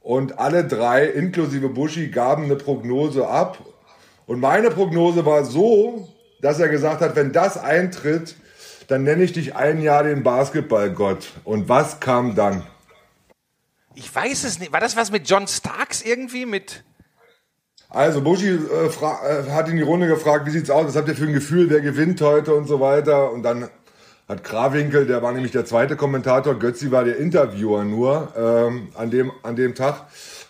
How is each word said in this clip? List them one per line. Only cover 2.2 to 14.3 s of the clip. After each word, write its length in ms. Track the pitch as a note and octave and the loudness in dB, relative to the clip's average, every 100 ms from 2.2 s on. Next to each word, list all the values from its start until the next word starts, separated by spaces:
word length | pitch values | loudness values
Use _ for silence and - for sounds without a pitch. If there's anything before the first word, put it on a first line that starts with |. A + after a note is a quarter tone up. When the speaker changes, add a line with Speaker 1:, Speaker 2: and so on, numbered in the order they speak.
| A#2+ D3+ | 0 0
Speaker 1:
eine 100 | D3 | 0
Prognose 720 | C#3 - B2+ A#2 B2+ D3+ C3 A#2+ | -2 -2 -6 -2 -2 0 -2 0
ab. 320 | B2+ F#3 - - - _ _ _ _ | 0 -2 -4 -20 -20 _ _ _ _
Und 140 | - B2 | -10 -2
meine 320 | C3+ F3 A3+ | 2 4 2
Prognose 560 | F#3 F#3+ E3 E3+ E3+ D3+ | 2 0 2 2 4 4
war 180 | D3+ | 2
so, 600 | C3 C3 G#3+ G#3+ A3+ A#3 F3+ _ _ _ | 2 2 4 6 4 -2 -14 _ _ _
dass 200 | C#3 D#3 | -2 2
er 80 | E3 | 2
gesagt 320 | D3 D3+ D#3+ | 2 0 0
hat, 160 | D#3+ D#3 | 0 2
„Wenn 160 | C#3 | 2
das 260 | D#3+ F#3+ F#3+ | 2 0 -2
eintritt, 800 | C3+ D#3+ F#3 - D3+ D#3+ E3 - _ - - - - | 0 0 0 -4 -2 -2 -4 -18 _ -20 -20 -20 -4
dann 160 | C3+ | -2
nenne 220 | C3+ D#3+ | 2 2
ich 80 | F#3 | 2
dich 240 | E3+ D#3 - | 0 -6 -2
ein 260 | C#3 D#3+ | 0 0
Jahr 220 | D3+ D3 | 2 4
den 180 | D3+ C#3+ | 2 2
Basketballgott.“ 1040 | A#2+ B2 C#3 D#3+ - A2 G2+ F#2 G2 F#2+ - - | 0 2 0 -2 0 0 0 0 -2 -2 -8 -18
Und 260 | - G#2+ F#2+ | -6 -4 2
was 300 | B2 - - | 2 2 -4
kam 380 | - B2 B2 G#2 | -2 0 0 0
dann? 260 | G2+ F#2+ F2 _ _ _ _ _ _ _ _ _ _ _ _ - | 0 0 -8 _ _ _ _ _ _ _ _ _ _ _ _ -20
Speaker 2:
Ich 180 | B2+ | -10
weiß 300 | - G#3 | -4 -4